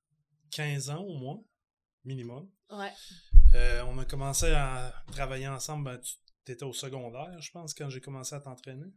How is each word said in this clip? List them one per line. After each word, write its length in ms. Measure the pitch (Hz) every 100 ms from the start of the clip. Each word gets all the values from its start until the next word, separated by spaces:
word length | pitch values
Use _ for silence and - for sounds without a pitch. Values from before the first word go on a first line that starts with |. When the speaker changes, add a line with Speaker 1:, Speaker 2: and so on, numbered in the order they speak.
| _ _ _ _ _
Speaker 1:
quinze 400 | - 147 143 131
ans 120 | 147
au 120 | 202 151
moins, 260 | 127 196 - _ _ _ _ _
minimum. 460 | 127 135 117 127 190 _ _
Speaker 2:
Ouais. 220 | 208 196 - - - - - -
Speaker 1:
Euh, 280 | - 123 120 123
on 100 | 127
a 80 |
commencé 460 | 127 139 139 135 165
à 420 | 151 135 131 123 - -
travailler 380 | - 131 131 135
ensemble, 360 | 135 - 151
ben, 140 | 139 123
tu 180 | - - _ _
t'étais 200 | - 123
au 80 | 135
secondaire, 680 | 113 135 131 120 120 170 175
je 100 | 147
pense, 220 | 170 160
quand 140 | - 143
j'ai 100 | 127
commencé 340 | 139 135 127
à 60 | 143
t'entraîner. 460 | 143 123 - 131 180